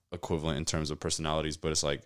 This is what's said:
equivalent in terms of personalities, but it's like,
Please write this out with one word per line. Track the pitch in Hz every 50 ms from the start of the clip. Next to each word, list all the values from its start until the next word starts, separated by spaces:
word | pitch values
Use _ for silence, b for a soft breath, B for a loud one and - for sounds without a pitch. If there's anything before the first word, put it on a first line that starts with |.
| _ -
equivalent | - - - - 87 78 76 82 73 71
in | 80
terms | - - 80 76 71
of | 76 -
personalities, | - 80 - - 78 76 78 78 78 78 76
but | - - 80
it's | 78 -
like, | 76 73 71 64 -